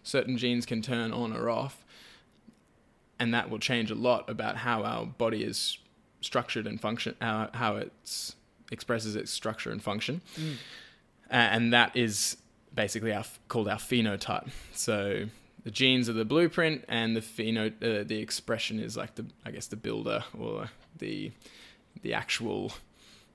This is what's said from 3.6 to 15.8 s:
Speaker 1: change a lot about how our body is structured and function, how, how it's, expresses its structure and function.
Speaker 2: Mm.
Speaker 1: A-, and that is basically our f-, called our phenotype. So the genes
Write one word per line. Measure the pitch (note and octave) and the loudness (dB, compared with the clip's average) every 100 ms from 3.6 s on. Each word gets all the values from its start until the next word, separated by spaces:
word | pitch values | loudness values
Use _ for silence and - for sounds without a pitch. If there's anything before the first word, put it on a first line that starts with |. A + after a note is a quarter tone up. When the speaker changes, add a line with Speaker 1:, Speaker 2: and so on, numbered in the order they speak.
Speaker 1:
change | - A#2+ A2 | 0 2 0
a | A2 | 2
lot | A#2+ A#2 - | 4 2 0
about | A2+ A2 G#2+ | -4 -2 -2
how | A#2+ A2+ | 0 0
our | G#2+ A#2 A2+ | 0 -2 -6
body | - A#2 A2 | 0 0 2
is | G#2+ - - - - _ _ _ | -2 -2 -2 -4 -12 _ _ _
structured | - B2 A#2 A#2 G#2+ | -2 0 0 -2 -4
and | A2 | -4
function, | G#2+ A#2 - - | -2 -2 -4 -4
how, | A#2 A2 A2 | -2 0 -2
how | A#2+ A2+ G#2 | 0 0 0
it's, | - - - - - - _ _ - | -4 -10 -10 -8 -8 -12 _ _ -12
expresses | A#2+ - A#2 A2 G#2 | -8 -2 -2 0 -4
its | - | -4
structure | - A2 A2 A#2 | -4 -4 -4 -6
and | G#2+ | -4
function. | - G3+ - E3 - - | -4 -2 -2 -4 -8 -6
Speaker 2:
Mm. | D#3 C3 - - - - _ _ - | -6 -6 -10 -16 -20 -20 _ _ 2
Speaker 1:
A-, | |
and | A#2+ A2+ A2+ A#2 | 6 6 6 8
that | A#2+ A#2+ B2 | 8 8 6
is | A#2 G2+ - - - _ _ | 4 2 0 -2 -12 _ _
basically | - G#2 A2+ A2+ | -2 0 0 0
our | G#2 | 0
f-, | G#2+ - - | -4 -10 -4
called | A#2+ G#2 | 0 0
our | F#2+ | -2
phenotype. | - B2 G#2+ G2 - - - - - | 2 4 4 2 -2 -4 -4 -12 -10
So | - - G#2+ G2+ G2 G#2 - - - | -4 0 2 2 0 -2 -8 -20 -14
the | A#2 | -8
genes | G#2 | 4